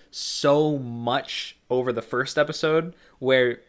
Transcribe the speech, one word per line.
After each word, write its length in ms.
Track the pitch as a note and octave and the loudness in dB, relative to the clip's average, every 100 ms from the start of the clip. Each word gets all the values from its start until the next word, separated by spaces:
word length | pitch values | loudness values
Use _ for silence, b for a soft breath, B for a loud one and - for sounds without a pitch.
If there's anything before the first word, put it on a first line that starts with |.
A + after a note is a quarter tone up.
| b | b
so 680 | - - - D3 C#3+ D3+ C#3+ | -10 -8 0 2 4 2 0
much 760 | B2 A#2 A#2+ C3+ - - - - _ | -6 -6 -2 -2 -4 -10 -10 -16 _
over 240 | B2+ B2+ | 0 0
the 80 | A2+ | -4
first 340 | - B2 C3 D3+ | -4 -4 -2 0
episode, 560 | D3 - D#3+ D#3+ E3 - b b | -2 0 2 2 0 -10 b b
where 420 | C3 C3 B2 B2+ | 2 4 4 0